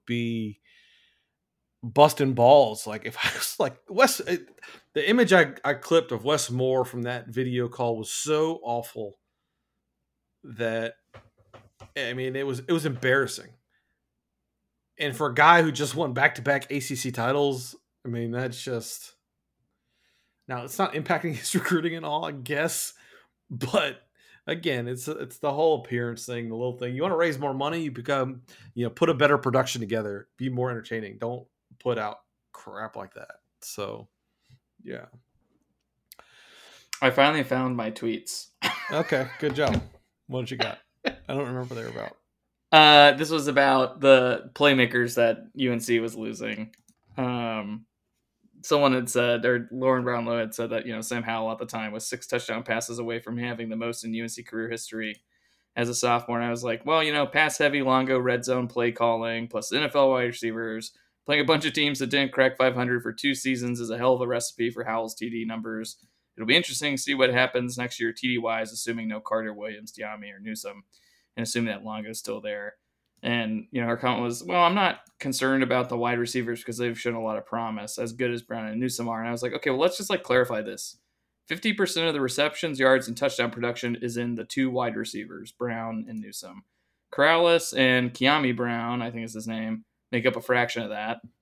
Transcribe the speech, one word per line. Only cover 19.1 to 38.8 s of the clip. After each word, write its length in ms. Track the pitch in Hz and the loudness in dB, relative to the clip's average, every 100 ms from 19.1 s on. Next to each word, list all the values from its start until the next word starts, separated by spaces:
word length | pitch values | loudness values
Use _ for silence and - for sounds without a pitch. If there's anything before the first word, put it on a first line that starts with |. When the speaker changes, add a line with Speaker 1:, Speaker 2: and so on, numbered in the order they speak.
| _ _ _ _ _ _ _ _ _ _ _ _ _ - | _ _ _ _ _ _ _ _ _ _ _ _ _ -10
Speaker 1:
now, 160 | 127 | -10
it's 160 | 127 - | -6 -4
not 140 | 190 | -2
impacting 420 | 156 - 165 170 | -2 0 0 -2
<laughs> 20 | 131 | -6
his 180 | - | -2
recruiting 400 | 185 - 170 165 | -2 2 0 0
at 100 | 165 | -4
all, 220 | 156 151 165 | -4 -4 -4
I 60 | |
guess. 600 | 143 127 143 170 - - - - - _ _ - | -6 -4 -2 -2 -2 -8 -10 -20 -20 _ _ -14
But 540 | 120 123 208 147 123 _ _ _ _ - | -8 -2 0 0 -4 _ _ _ _ -6
again, 420 | 170 170 127 120 | -4 -2 -2 -2
it's, 200 | 127 151 | -6 -6
it's 300 | 156 131 - | -6 -8 -4
the 160 | 147 | -2
whole 260 | 139 160 147 | 2 2 2
appearance 460 | 123 120 120 117 - | 0 -4 -4 -6 -8
thing, 240 | 120 117 | -8 -6
the 40 | |
little 220 | 113 123 123 | -4 -4 -4
thing. 180 | 123 | -6
You 60 | 127 | -2
wanna 160 | 180 165 | 0 2
raise 220 | 170 135 | 2 0
more 160 | 143 | -2
money, 260 | 135 143 165 | -2 -2 -2
you 100 | 156 | -4
become, 520 | 123 123 139 131 131 - - - | -6 -2 -2 -2 -6 -18 -20 -12
you 100 | - | -6
know, 60 | 120 | -4
put 180 | - 165 | 2 2
a 60 | |
better 240 | 131 143 143 | 4 4 4
production 420 | 135 127 123 123 | 4 2 2 -4
together, 480 | 104 113 104 101 - - | -4 -4 -4 -8 -14 -10
be 140 | 131 | -6
more 200 | 123 127 | -4 -4
entertaining. 460 | 117 107 113 104 107 | -6 -8 -8 -8 -8
Don't 280 | 113 123 - _ _ - | -8 -8 -14 _ _ -6
put 180 | 127 113 | -2 -2
out 220 | 107 110 _ _ _ | -4 -8 _ _ _
crap 420 | - - 98 110 | -20 -16 -12 -12
like 200 | 107 95 | -12 -14
that. 220 | - - - _ _ | -16 -20 -20 _ _
So, 460 | - - 101 110 110 _ _ _ _ _ _ _ | -14 -10 -8 -10 -16 _ _ _ _ _ _ _
yeah. 220 | - - - 123 _ _ _ _ _ _ _ _ _ - _ - - - - - _ - | -14 -14 -14 -20 _ _ _ _ _ _ _ _ _ -20 _ -20 -20 -20 -20 -20 _ 0
Speaker 2:
I 80 | 131 | 2
finally 340 | 131 143 156 | 6 6 4
found 320 | 131 127 127 | 0 0 0
my 160 | 120 110 | -2 -4
tweets. 580 | 110 117 110 - - - _ | -4 -4 -4 -6 -12 -14 _
<laughs> 60 | - - | -6 -4